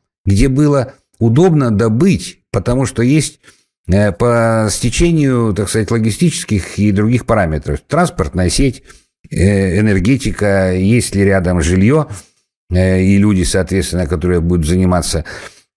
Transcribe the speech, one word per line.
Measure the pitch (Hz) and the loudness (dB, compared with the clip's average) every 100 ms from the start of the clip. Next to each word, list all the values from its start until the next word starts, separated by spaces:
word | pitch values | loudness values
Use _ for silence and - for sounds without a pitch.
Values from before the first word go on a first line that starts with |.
| _ _ 98 | _ _ 0
где | 101 135 | 2 2
было | 131 147 139 113 - _ - | 2 2 2 -2 -8 _ -2
удобно | 113 120 185 156 123 | 0 4 4 4 2
добыть, | 101 113 110 190 123 - - _ | 0 0 2 2 0 -4 -18 _
потому | - 98 123 123 | -6 -2 -2 -2
что | - | -2
есть, | 120 151 131 - _ _ _ _ - | 0 0 -2 -8 _ _ _ _ -2
э, | 95 104 | 0 0
по | 87 120 117 113 113 107 | 0 0 0 0 0 -2
стечению, | - 120 - 170 160 139 123 113 | -2 -4 0 0 2 0 0 0
так | 92 101 | -2 -2
сказать, | 113 104 | -2 -2
логистических | 117 110 101 175 - - 107 - - | 0 -2 0 -2 -2 -4 -4 -4 -2
и | 104 | 0
других | 98 107 123 - | 2 0 0 0
параметров. | 113 85 78 76 73 - | -2 0 -4 -6 -8 -4
Транспортная | 147 175 - 82 90 90 | -2 -2 -2 -4 -2 -2
сеть, | - 139 - - - _ _ - | 0 -2 -2 -12 -20 _ _ -10
э, | - 95 101 95 90 | 0 2 2 0 0
энергетика, | 107 95 92 135 110 95 101 98 92 | 2 2 0 0 -2 -2 0 0 0
есть | 92 95 120 - 101 | 0 2 2 0 0
ли | |
рядом | 98 95 87 90 | 2 2 0 0
жилье, | 78 92 101 156 143 101 - _ _ _ - | 0 2 2 2 -2 -8 -20 _ _ _ -6
э, | 90 92 92 | -2 0 2
и | 92 101 | 2 2
люди, | 104 95 | 2 2
соответственно, | 85 98 85 95 82 87 87 | 0 -2 -2 -2 -2 -4 -4
которые | 85 90 87 | -2 -2 0
будут | 82 90 76 | 0 0 0
заниматься, | 90 92 90 - - - - - - _ | 0 2 0 -2 -6 -8 -14 -20 -20 _